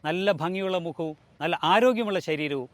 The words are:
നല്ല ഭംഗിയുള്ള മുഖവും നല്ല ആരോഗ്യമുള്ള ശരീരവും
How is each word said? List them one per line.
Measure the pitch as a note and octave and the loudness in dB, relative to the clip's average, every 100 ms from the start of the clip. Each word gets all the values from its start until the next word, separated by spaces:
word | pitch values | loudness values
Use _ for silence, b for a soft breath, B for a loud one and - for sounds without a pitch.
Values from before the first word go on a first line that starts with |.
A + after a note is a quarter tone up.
| D3+ | -2
നല്ല | F3 G3 | 0 0
ഭംഗിയുള്ള | F3 E3 F#3 F#3+ F#3 | 0 -2 -4 -2 -2
മുഖവും | E3+ D3+ D#3+ D3+ _ _ | -4 -6 -8 -8 _ _
നല്ല | D#3+ E3+ D#3+ | -4 0 4
ആരോഗ്യമുള്ള | G3+ B3+ A#3 G#3+ F#3+ D#3+ | 6 6 2 0 -2 -2
ശരീരവും | D#3 D3+ C#3 B2+ | -2 -2 -4 -6